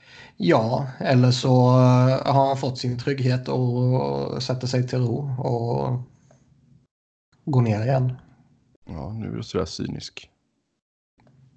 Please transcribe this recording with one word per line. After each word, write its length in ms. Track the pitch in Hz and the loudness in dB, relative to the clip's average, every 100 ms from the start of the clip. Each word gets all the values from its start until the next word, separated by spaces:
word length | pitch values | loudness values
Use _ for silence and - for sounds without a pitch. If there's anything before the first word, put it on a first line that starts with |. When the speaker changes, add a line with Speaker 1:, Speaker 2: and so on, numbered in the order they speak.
| _ - - - | _ -20 -20 -4
Speaker 1:
Ja, 500 | 170 143 113 127 135 - | 2 2 2 -2 -4 -6
eller 320 | - 131 127 | 2 4 4
så, 380 | 127 135 127 123 | 4 4 4 6
eh, 640 | 127 127 127 127 131 - | 6 6 6 4 2 2
har 140 | 135 135 | 2 2
han 100 | 135 | 0
fått 220 | 135 123 | -4 -4
sin 200 | 123 123 | -6 -4
trygghet 500 | 143 139 127 127 127 | -4 -2 0 -2 -2
och 920 | 135 127 123 127 127 139 139 139 - | -2 -2 0 0 0 0 -4 -4 -6
sätter 240 | 131 127 127 | -6 -4 -2
sig 220 | 127 123 | -2 -2
till 100 | 127 | -2
ro 380 | 123 131 147 127 | -2 -2 -4 -6
och 640 | 131 120 117 131 135 123 127 _ _ _ _ _ _ _ _ _ _ _ _ _ | -4 -2 -2 -2 -2 -4 -8 _ _ _ _ _ _ _ _ _ _ _ _ _
går 180 | - 131 | -2 2
ner 200 | 117 104 | 2 0
igen. 340 | 117 135 127 127 - _ _ _ _ _ - | 0 0 -2 -4 -14 _ _ _ _ _ -16
Speaker 2:
Ja, 260 | 82 71 | -12 -10
nu 200 | 113 98 | -10 -10
är 40 | 110 | -10
du 60 | |
sådär 220 | 107 92 | -8 -6
cynisk. 680 | 87 - - - - - - _ _ _ _ _ _ _ _ _ _ _ _ | -6 -8 -10 -10 -14 -18 -20 _ _ _ _ _ _ _ _ _ _ _ _